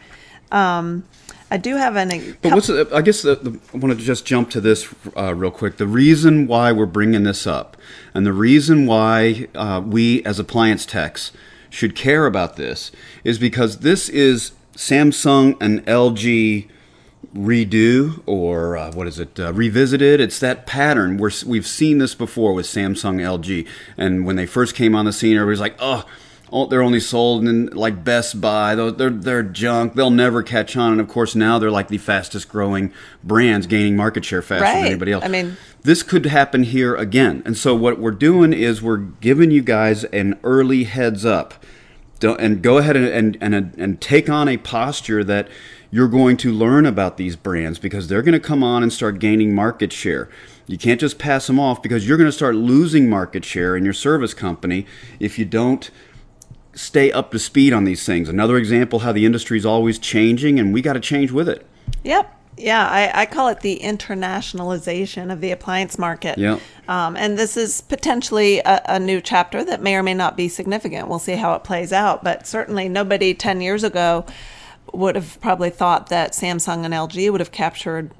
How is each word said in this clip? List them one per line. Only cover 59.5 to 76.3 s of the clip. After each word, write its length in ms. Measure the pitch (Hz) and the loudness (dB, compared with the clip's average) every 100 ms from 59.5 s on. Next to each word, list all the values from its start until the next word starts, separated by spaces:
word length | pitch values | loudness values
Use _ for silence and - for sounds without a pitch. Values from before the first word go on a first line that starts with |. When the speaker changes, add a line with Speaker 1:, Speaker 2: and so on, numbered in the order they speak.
| 113 | -2
Speaker 2:
is 80 | 107 | 0
always 340 | 113 113 110 | 2 0 -2
changing, 600 | - 113 113 123 147 139 | -2 2 2 2 2 2
and 140 | 101 | 2
we 80 | 107 | 0
gotta 200 | 143 135 | -2 -4
change 300 | - 143 139 | -4 -2 0
with 180 | 127 170 | -2 -2
it. 160 | - - _ - - | -4 -10 _ -8 -8
Speaker 1:
Yep. 340 | - 349 392 - _ - | -2 -2 -2 -10 _ -10
Yeah, 300 | 220 220 190 | -2 0 0
I, 340 | 196 202 - | 0 0 -2
I 40 | 220 | -2
call 220 | 311 262 | -2 -2
it 140 | 220 | -2
the 180 | 202 185 | -4 -6
internationalization 1500 | 202 208 - 196 185 190 240 180 180 180 165 175 196 - 180 | -6 -8 -8 -8 -6 -8 -8 -10 -6 -6 -6 -6 -6 -8 -10
of 100 | 180 | -8
the 100 | 180 | -8
appliance 460 | 180 - 185 190 - | -8 -6 -6 -6 -6
market. 400 | 175 165 170 147 | -6 -6 -8 -4
Speaker 2:
Yep. 220 | 101 110 - - - | -2 -4 -8 -18 -8
Speaker 1:
Um, 300 | 180 165 170 | -4 -4 -4
and 200 | 214 208 | -4 -2
this 200 | 220 233 | -4 -2
is 240 | 220 - | -6 -6
potentially 800 | - 269 311 240 - 214 208 202 | -8 -6 -4 -4 -2 0 2 2
a, 220 | - 190 - | 2 2 2
a 140 | 190 | -4
new 200 | 185 190 | -2 -4
chapter 440 | - 185 - 208 | 0 0 0 -4
that 180 | 359 - | -6 -4
may 140 | 196 196 | -2 -2
or 80 | |
may 100 | 190 | -2
not 240 | 185 175 - | -2 -2 -2
be 100 | 180 | -6
significant. 600 | - 190 208 - - - | -4 -6 -6 -6 -10 -8
We'll 120 | 170 | -8
see 160 | - 185 | -6 -4
how 180 | 196 165 | -2 -4
it 80 | |
plays 280 | - 180 180 | -4 -6 -2
out, 320 | 190 208 - | 0 0 0
but 240 | 180 - - | -4 -6 -6
certainly 400 | 220 - 208 185 | -8 -6 -6 -4
nobody 460 | 190 196 202 190 | -4 -2 0 0
ten 260 | 185 220 185 | -2 -4 -4
years 240 | 180 208 | -4 -4
ago 420 | 220 180 175 170 170 - - - - - - | -2 0 0 0 -4 -16 -20 -20 -20 -20 -14
would 220 | 180 190 190 | -4 -2 -2
have 240 | 165 - | -6 -8
probably 300 | 233 185 175 | -4 -2 -2
thought 400 | 175 180 165 - | -2 0 0 -2
that 240 | 175 160 | -4 -2